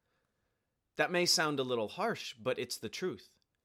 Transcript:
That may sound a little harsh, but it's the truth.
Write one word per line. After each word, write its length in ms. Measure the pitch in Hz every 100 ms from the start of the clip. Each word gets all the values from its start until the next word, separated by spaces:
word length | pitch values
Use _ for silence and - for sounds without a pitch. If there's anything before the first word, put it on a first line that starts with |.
| _ _ _ _ _ _ _ _ _ -
That 140 | 151
may 140 | 175
sound 340 | 175 - 156 139
a 60 |
little 240 | 127 120 104
harsh, 460 | 175 220 165 -
but 240 | 117 123 -
it's 180 | 123 -
the 140 | 107
truth. 400 | - 185 110 - _ _ _